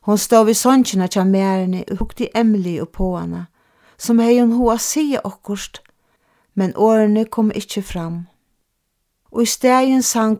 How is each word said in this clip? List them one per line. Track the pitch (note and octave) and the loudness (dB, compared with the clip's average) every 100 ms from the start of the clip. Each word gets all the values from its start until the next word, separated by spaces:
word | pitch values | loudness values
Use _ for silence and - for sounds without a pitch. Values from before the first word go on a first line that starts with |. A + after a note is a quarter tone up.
Hon | - G#3 | 2 0
stóð | - A3+ G#3+ | 2 2 2
við | A3 | 2
songina | B3+ C4+ B3 F#3+ F3+ | 2 2 2 -2 -2
hjá | G3+ | 0
Marini | F#3 F#3+ G3 F#3+ F#3 F#3 - | 0 2 0 -2 -2 -6 -6
og | F#3+ | -6
hugdi | - - A#3+ A3+ | -8 -6 -6 0
emli | A3+ G#3 F3+ E3 | 0 0 -2 -6
upp | E3 - | -8 -4
á | F#3 F3 | -4 -4
hana, | E3+ F3 F3 _ _ _ _ _ | -8 -10 -12 _ _ _ _ _
sum | - A#3 | 0 2
hevði | A#3 B3 | 4 4
hon | A#3+ A#3 | 4 2
hug | A#3+ A3+ | 2 0
at | |
siga | - D4+ D4+ C4 | -2 -2 -2 -2
okkurt, | G3+ - - G3+ - - _ _ _ _ _ _ _ | -6 -12 -10 -10 -10 -18 _ _ _ _ _ _ _
men | - F#3 - | -4 -2 2
orðini | A3 A3 G#3+ G#3 | 2 4 2 2
komu | A3 - G#3+ - | -2 -2 -2 -2
ikki | - - | -8 -8
fram. | G3 F3+ E3 E3+ F3 _ _ _ _ _ _ _ _ _ _ | -8 -8 -8 -10 -14 _ _ _ _ _ _ _ _ _ _
Og | - | -2
í | A3+ | -2
staðin | - B3+ B3+ C4 C4 | 2 2 4 4 2
sang | B3 A#3 A3 | 0 0 0